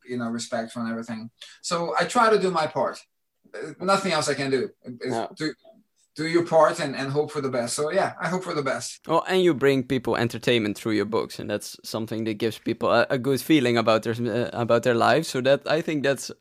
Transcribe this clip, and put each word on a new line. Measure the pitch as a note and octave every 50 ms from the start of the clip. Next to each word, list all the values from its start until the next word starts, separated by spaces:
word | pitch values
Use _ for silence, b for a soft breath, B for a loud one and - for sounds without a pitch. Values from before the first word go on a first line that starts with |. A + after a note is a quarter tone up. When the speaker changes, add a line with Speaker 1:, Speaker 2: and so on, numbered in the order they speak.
| _
Speaker 1:
you | B2 B2
know, | B2 A#2
respectful | A#2 A#2 A#2 - - B2 A2+ A2+ A#2 - A#2+
and | A#2 A2+
everything. | A#2 A2+ A#2 A#2 A2+ A2 A2+ A#2 _ B B B B B
So | B - F3 E3+ E3+ D#3+ D#3
I | - F3
try | F3 - B3 A3+ A3
to | G#3+
do | F#3+ F3+ F#3
my | F3 D#3+ D#3
part. | D3 - C3+ A#2 G2 - - - _ _ _ _ _ _ _ _ _ -
Uh, | G#2+ - D#3 C#3+ -
nothing | F3 F#3+ G3 F#3+ F#3+ F#3
else | E3 D3+ D3
I | D3+ C#3
can | C3 C#3 C#3
do. | C3 B2 A2 - - _ -
It's | B2+ B2 A#2+ - B2+
Speaker 2:
No. | A#2 A#2 G#2 - -
Speaker 1:
do, | - D#3 D#3 - _ _ - - _ _ _ _ _ _ _ -
do | - D#3
your | E3 E3+ E3+ -
part | - D#3+ D#3+ D3+ D#3 D#3 -
and, | D#3 C#3 B2+
and | B2+ C3+ C3+
hope | C#3 D3 D3+ D3
for | D3+ D3+
the | C3 B2+
best. | B2 A#2+ A#2 A#2 -
So | D3 D3+ D#3
yeah, | F3+ G3 D#3 A#2+ - -
I | F3+ E3
hope | F3+ F3+ -
for | F3 D#3+
the | D3+ C#3
best. | C3+ - A#2+ - - - - -
Speaker 2:
Well, | - D#3 E3 -
and | - F#3 F#3+
you | F3+ F3 D3+
bring | A2+ C3+ C#3 C#3 C3+ B2
people | - C#3 B2+ - A#2+ G#2
entertainment | - A#2+ A#2 - A2+ - C3+ B2 A#2 G#2 G#2+ G2
through | - - A2+ G#2+
your | G#2 G2+
books, | G#2+ A2+ G2 B1 - - -
and | - G#2
that's | G#2 G#2 - - - - -
something | - - A2 A2+ G#2 A2+ A2 A2+
that | A2+ G#2+
gives | G#2 A#2+ A2+ G#2+
people | - - - A2+ - - F2+
a, | G2 A#2 - -
a | C#3+
good | C3 A#2 C#3 C3+ B2+
feeling | - - D#3+ D3 A#2+ B2 A#2
about | A#2 A2 A#2 A2 A2 -
their, | A#2+ A2
uh, | A#2 A#2+ A#2 G2+ A#2+ A#2 - -
about | A2 A#2 A2+ A#2+ A#2+ -
their | B2+ A#2
lives. | A#2 A2 A2 A#2+ D#3 E3
So | - - C3
that, | B2+ C3+ C#3+ C#3 -
I | - D3+ D#3+
think | E3 - D#3+ D3 B2
that's, | C#3 C3+ - - - - _